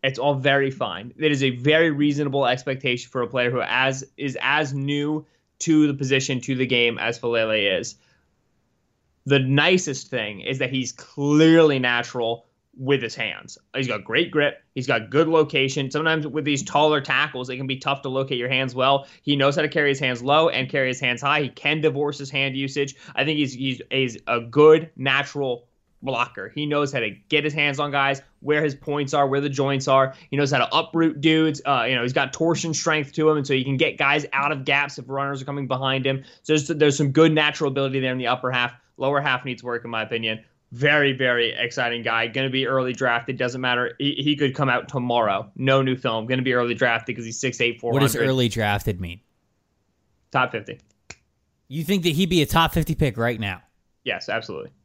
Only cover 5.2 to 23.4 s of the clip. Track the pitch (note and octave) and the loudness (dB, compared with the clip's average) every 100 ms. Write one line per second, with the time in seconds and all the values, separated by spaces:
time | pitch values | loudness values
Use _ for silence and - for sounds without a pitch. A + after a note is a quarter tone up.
5.2 | D#3 _ _ _ - D#3 D3+ C#3 C3+ C3+ | -8 _ _ _ 2 4 4 2 0 0
6.2 | C3 B2+ - B2+ B2+ A#2+ A#2 A#2 A2+ A#2 | 0 -4 -4 -4 0 4 2 2 -4 -4
7.2 | A#2+ A#2 A2 G#2+ G2+ F#2 - - _ _ | -2 0 0 0 2 0 -4 -12 _ _
8.2 | _ _ _ _ _ _ _ _ _ _ | _ _ _ _ _ _ _ _ _ _
9.2 | - C#3 C3 C#3+ D#3+ F#3 D#3+ C3 - B2 | 2 2 4 4 4 2 0 -8 -8 -6
10.2 | G#2 G2+ - C3 B2+ C3 A#2+ - - - | -6 -8 -6 -4 -2 -2 -4 -8 -16 -6
11.2 | C#3+ D3+ D#3+ E3 D#3 C3+ B2 A#2+ A#2+ B2+ | 2 6 8 8 6 4 2 0 -2 -4
12.2 | A2+ A#2 _ _ _ - C3 C#3 A#2 - | -4 -4 _ _ _ -10 -2 0 -2 -6
13.2 | A2 G1+ - - _ C3 C3 G#2+ F#2+ A#2+ | -8 -8 -16 -20 _ -6 -4 -6 -2 -2
14.2 | F3 D3+ D3 - _ - B2+ A#2 G#2+ C#3 | -2 0 -2 -4 _ -10 -2 -2 0 0
15.2 | E3 D#3+ D3+ D#3 C3+ C#3 C3+ D3+ D#3+ D#3+ | 4 4 2 0 -2 -2 -4 -2 0 -2
16.2 | D3+ C#3+ D3 C#3 - - D3+ D3+ C3+ C3 | -2 -4 -2 -4 -2 2 2 2 0 -2
17.2 | D3 C3 B2+ B2+ C3+ C3 C#3+ C#3 C#3 C3 | -2 -4 -8 -8 -6 -6 -4 -4 -2 -4
18.2 | C3+ C3 B2 C3 C3 B2 C3 C#3 C3+ - | -2 -4 -2 -2 -2 0 2 2 -2 -10
19.2 | - C#3+ C3+ C#3+ D3+ E3 C#3+ C#3 C3+ A#2+ | -2 2 2 2 0 0 0 0 -2 -2
20.2 | B2+ D3 E3 - C3 D3 C3 B2+ C3 A#2+ | 2 4 4 0 -2 -2 -2 -2 -2 -2
21.2 | C#3 D3+ C3+ - D3 D#3 D#3 C#3 D3 C#3 | 0 0 -2 -4 -2 0 0 0 -4 -4
22.2 | C#3 C#3 C3+ C3 C3+ C#3 C#3+ - - - | -8 -4 -4 -4 -4 -4 -4 -6 -8 -4
23.2 | C#3+ D3+ | -2 0